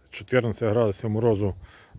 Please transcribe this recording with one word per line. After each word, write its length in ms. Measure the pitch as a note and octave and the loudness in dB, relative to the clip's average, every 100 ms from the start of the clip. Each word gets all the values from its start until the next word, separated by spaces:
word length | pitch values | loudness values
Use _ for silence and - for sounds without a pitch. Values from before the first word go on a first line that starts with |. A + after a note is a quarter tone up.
| _ | _
чотирнадцять 600 | - G2+ B2+ A#2 G2+ A2+ | -16 0 0 0 -2 0
градусів 400 | A2 A2 G2 A2+ | 2 2 0 -4
морозу. 440 | G#2+ A#2 G2+ G2+ - - - - | 0 2 2 0 -4 -12 -20 -20